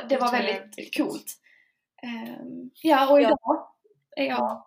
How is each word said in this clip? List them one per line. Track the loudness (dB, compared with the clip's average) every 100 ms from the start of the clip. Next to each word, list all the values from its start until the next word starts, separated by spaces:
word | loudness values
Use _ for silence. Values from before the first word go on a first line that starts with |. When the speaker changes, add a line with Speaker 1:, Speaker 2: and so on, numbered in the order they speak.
Speaker 1:
det | -2
Speaker 2:
det | 0
Speaker 1:
var | 0
Speaker 2:
tror | 0
jag | -2
Speaker 1:
väldigt | -4 -8 -16
Speaker 2:
är |
viktigt. | -8 -2 -2
Speaker 1:
coolt. | -4 -12 -18 _ _ _ _ _ _
Ehm, | -12 -10 -12 -14 -12 -14 -14 _
ja, | 2 4 6
och | 6
Speaker 3:
Ja. | 6
Speaker 1:
idag | 2 0 -4 -6 _ _ _ _ -6
är |
jag | -4 -2 -4
Speaker 2:
Mm. | -6